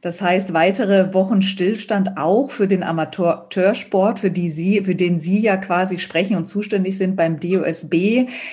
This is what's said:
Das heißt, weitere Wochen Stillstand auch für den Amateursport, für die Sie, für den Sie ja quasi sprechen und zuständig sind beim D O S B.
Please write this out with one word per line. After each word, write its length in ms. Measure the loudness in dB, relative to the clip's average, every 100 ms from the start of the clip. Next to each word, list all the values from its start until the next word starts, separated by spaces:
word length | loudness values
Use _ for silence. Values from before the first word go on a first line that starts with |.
Das 200 | -8 -2
heißt, 320 | 2 2 2
weitere 600 | 2 2 2 2 4 4
Wochen 300 | 2 2 2
Stillstand 720 | 0 0 -2 -2 -4 -2 -2 -2
auch 340 | 2 2 0
für 160 | -2 0
den 160 | 0
Amateursport, 1400 | 0 -2 -4 0 0 0 -4 0 2 0 -2 2 2 2
für 100 | -2
die 200 | -2 -4
Sie, 340 | -2 0 0
für 120 | 0 0
den 220 | 0 0
Sie 220 | 0 2
ja 160 | 2 0
quasi 420 | 0 -2 0 -4
sprechen 380 | -4 -2 0 -2
und 100 | -2
zuständig 520 | -6 -2 -2 -2 -2
sind 180 | -2 0
beim 240 | 0 0
D 180 | 0 0
O 40 |
S 260 | 0 -4 -2
B. 360 | 0 2 2 0 -4 -14